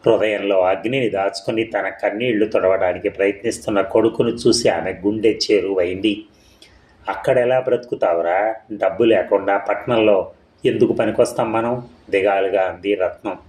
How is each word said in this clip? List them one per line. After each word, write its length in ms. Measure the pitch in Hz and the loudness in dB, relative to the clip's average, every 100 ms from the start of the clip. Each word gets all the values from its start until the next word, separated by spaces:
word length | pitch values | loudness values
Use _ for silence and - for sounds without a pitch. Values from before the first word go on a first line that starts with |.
| 127 | 4
హృదయంలో 540 | 107 107 104 98 95 | 4 2 0 0 2
అగ్నిని 480 | 92 95 113 135 117 | 2 0 -2 -2 -2
దాచుకుని 560 | 95 98 - - 113 | -2 -4 -4 -6 -4
తన 240 | 110 104 95 | -2 -4 -6
కన్నీళ్లు 580 | - 101 104 123 107 104 | -4 -4 -2 -2 0 0
తొడవడానికి 600 | 104 92 95 92 90 101 | 2 2 2 0 -2 -4
ప్రయత్నిస్తున్న 720 | 95 98 101 117 - - 101 | 0 -2 0 -6 -6 -4 -2
కొడుకును 480 | 95 110 113 110 120 | 0 2 0 0 -2
చూసి 400 | 117 120 113 117 | 2 2 2 2
ఆమె 240 | 85 87 | 0 -4
గుండె 460 | 85 98 110 110 92 - | -4 -2 0 0 0 0
చేరువైంది. 760 | 104 95 95 90 92 104 104 - _ _ _ - _ _ _ - | 0 2 0 -2 0 -2 -2 -10 _ _ _ -20 _ _ _ -8
"అక్కడెలా 520 | 190 - 127 123 127 | -4 0 2 2 0
బ్రతుకుతావురా? 920 | 131 117 - - 101 85 82 92 107 110 _ | 0 -2 -2 -2 0 0 0 0 -2 -4 _
డబ్బు 320 | 107 95 110 | -4 -4 2
లేకుండా 520 | 113 101 87 101 98 98 | 4 4 2 0 0 -2
పట్నంలో 760 | - 101 135 117 107 98 90 - _ _ | -2 -4 -2 2 4 2 0 -12 _ _
ఎందుకు 280 | 131 110 110 | -2 2 2
పనికొస్తాం 600 | - 110 110 120 - 117 | 2 -2 2 0 0 -2
మనం?" 340 | 113 117 127 127 - - | -2 -2 -4 -8 -20 -4
దిగాలుగా 520 | 98 101 98 95 98 | 0 2 2 0 0
అంది 320 | 92 87 98 | -2 -4 -2
రత్నం. 420 | 98 90 87 107 90 | 0 -2 -4 -10 -10